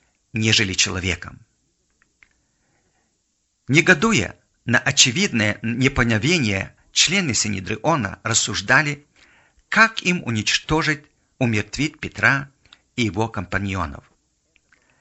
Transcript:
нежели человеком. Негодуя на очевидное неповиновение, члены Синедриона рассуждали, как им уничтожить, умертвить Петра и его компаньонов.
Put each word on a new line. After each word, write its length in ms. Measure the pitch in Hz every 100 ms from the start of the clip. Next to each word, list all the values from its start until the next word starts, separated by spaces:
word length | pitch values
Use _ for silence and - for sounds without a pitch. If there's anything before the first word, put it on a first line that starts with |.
| _ _ _
нежели 420 | 110 110 110 98
человеком. 680 | 92 98 92 90 82 - - _ _ _ _ _ _ _ _ _ _ _ _ _ _ _ _ _ _ _ _ _ _ -
Негодуя 680 | 147 - 160 226 170 87 - _ _ -
на 140 | 120
очевидное 800 | 135 139 123 127 202 117 104 101
неповиновение, 1120 | 113 120 131 135 117 107 135 180 110 95 - _ _
члены 440 | - - 196 160 -
Синедриона 840 | 107 98 90 110 151 160 101 -
рассуждали, 840 | 110 113 - 92 101 135 147 139 _ _ _ _ _ _ _
как 320 | 208 220 -
им 220 | 185 180
уничтожить, 840 | - 110 101 - - 156 156 147 - _ _ -
умертвить 640 | 123 107 - - 151 -
Петра 500 | 87 - 110 139 139 _ _ - _ -
и 80 |
его 240 | 110 92 110
компаньонов. 760 | 104 87 95 98 95 78 71 _ _ _ _ _ _ _ _ _ _